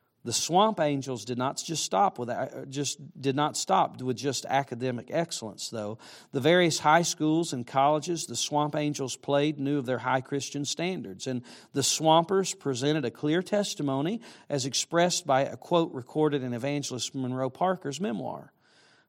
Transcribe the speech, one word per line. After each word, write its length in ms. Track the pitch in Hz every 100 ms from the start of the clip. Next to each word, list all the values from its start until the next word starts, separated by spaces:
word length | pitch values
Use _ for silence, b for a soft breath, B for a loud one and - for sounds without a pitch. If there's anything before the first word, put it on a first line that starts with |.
| _ _
The 100 | 120
Swamp 460 | - - 175 220 214
Angels 440 | 151 139 131 123
did 140 | 110 123
not 240 | 131 -
just 200 | - 156
stop 340 | - 190 202 -
with, 120 | 120
uh, 360 | 104 131 131 139
just, 300 | 135 135 - 139 151
did 140 | 135
not 200 | 135 151
stop 460 | - - 190 147 120
with 160 | 127 113
just 260 | 139 127 -
academic 640 | 135 139 117 127 120 -
excellence, 580 | 160 165 - 110 - -
though. 300 | 113 104 113 B B B
The 80 | 139
various 400 | 139 180 170 -
high 240 | 151 165
schools 500 | 170 - 156 160 170
and 140 | 127 117
colleges 580 | 135 139 151 156 165
the 100 | -
Swamp 400 | 117 - 147 147
Angels 400 | 151 147 143 131
played 440 | - - 143 151 139
knew 180 | 135 147
of 80 |
their 140 | 123 120
high 220 | 123 131
Christian 440 | 127 139 - 143
standards, 640 | 143 - 175 180 - 98 131
and 160 | 123 B B B
the 100 | 139
Swampers 720 | 127 - 156 165 165 190 180
presented 500 | - 139 120 143 156
a 60 | 123
clear 320 | - 147 170
testimony 760 | 180 208 202 - 143 135 160 226 B B B
as 160 | 143
expressed 640 | 131 - - 170 180 - -
by 140 | 131
a 160 | 135 -
quote 360 | - 170 165
recorded 480 | 135 120 156 151 143
in 140 | 127
Evangelist 580 | 120 139 143 135 123 -
Monroe 380 | 139 127 127 131
Parker's 500 | - 180 180 143 139
memoir. 500 | 208 202 117 80 139 _ b b b b